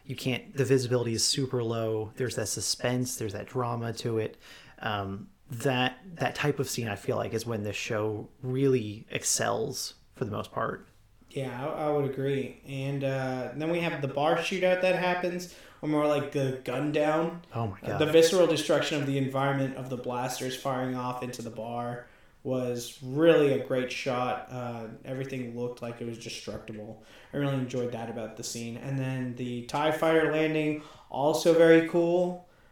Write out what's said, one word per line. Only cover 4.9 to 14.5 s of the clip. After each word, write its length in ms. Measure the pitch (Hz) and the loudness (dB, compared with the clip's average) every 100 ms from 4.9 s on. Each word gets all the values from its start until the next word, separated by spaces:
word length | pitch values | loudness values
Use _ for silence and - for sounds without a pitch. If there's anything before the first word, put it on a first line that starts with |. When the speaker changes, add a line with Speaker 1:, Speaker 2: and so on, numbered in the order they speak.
| 104 98 98 - _ - | -2 -4 -6 -10 _ -12
Speaker 1:
that, 500 | 117 135 127 127 - 190 165 | -4 -2 0 0 -4 -14 -4
that 180 | 131 | -4
type 240 | - 147 143 | 0 -2 0
of 100 | 131 | -4
scene, 200 | - 113 | -4 -4
I 80 | 101 | -4
feel 200 | - 110 | -2 -2
like, 160 | 110 | -2
is 120 | 110 117 | -4 -4
when 160 | 110 | -4
the 100 | 104 | -4
show 560 | 98 - 110 107 107 - - | -6 -4 -2 -2 -4 -8 -10
really 640 | 127 131 139 131 107 104 - | -4 2 4 2 0 -8 -8
excels 840 | 127 - - 113 113 - - - - _ - | -4 -2 0 0 0 -2 -6 -10 -12 _ -8
for 80 | |
the 80 | 110 | -4
most 180 | 107 - | -4 -6
part. 380 | - 110 110 - - _ _ - | -4 -4 -6 -12 -20 _ _ -12
Speaker 2:
Yeah, 360 | 139 131 123 147 | -8 -8 -6 -6
I, 180 | 160 151 | -4 0
I 40 | |
would 140 | 147 | 0
agree. 560 | 131 - 139 135 117 - - | 0 -2 -2 -2 -4 -10 -12
And, 380 | 139 135 139 | -6 -4 -2
uh, 460 | 135 135 131 127 120 | -2 -2 -2 -4 -6
then 160 | 139 160 | -4 -2
we 80 | 170 | 0
have 220 | 170 147 | 0 -2
the 60 | 135 | -4
bar 280 | 139 151 165 | 0 2 2
shootout 420 | - | 0